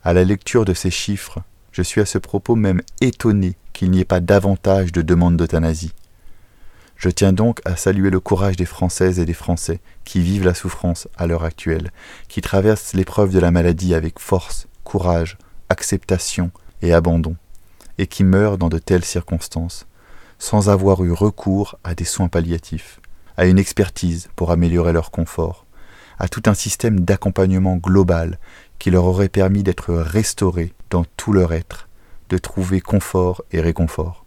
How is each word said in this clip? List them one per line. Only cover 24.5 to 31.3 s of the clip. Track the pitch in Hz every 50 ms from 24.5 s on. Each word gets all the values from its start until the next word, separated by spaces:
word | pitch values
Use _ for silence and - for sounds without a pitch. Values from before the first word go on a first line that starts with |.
améliorer | 87 82 87 85 85 87 82 85 82
leur | 82 80 -
confort, | - - 82 - - - 82 85 82 - _ _ - - - - - - - - - -
à | - 90
tout | - - 110
un | 113 101
système | 98 - 107 - - - 117 107 95
d'accompagnement | 87 - 101 90 - 101 90 - 95 95 95 92 95 92 92
global | 90 85 92 92 98 95 90 87 85 82 82 85 - - - - - - - - -
qui | - 95
leur | 90 90 87
aurait | 92 92 92 101 92
permis | - 104 95 95 101 104 98
d'être | 98 87 - - - 85
restaurés | 85 82 78 85 107 110 - - - 104 92 85 90 82 85 - _ - -
dans | - 87 85 - _ -
tout | - -